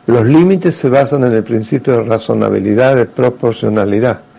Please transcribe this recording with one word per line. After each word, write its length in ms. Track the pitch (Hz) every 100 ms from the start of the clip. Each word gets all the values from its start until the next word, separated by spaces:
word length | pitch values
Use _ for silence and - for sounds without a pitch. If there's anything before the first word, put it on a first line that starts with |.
| -
Los 180 | 120 113
límites 500 | 156 180 190 180 -
se 140 | 135
basan 340 | 131 135 143
en 80 | 127
el 120 | 113
principio 500 | 104 113 110 139 135
de 100 | 120
razonabilidad, 960 | 113 110 - 113 107 101 101 104 131 131
de 80 | 113
proporcionalidad. 1160 | - 123 123 120 113 113 107 101 101 123 110 -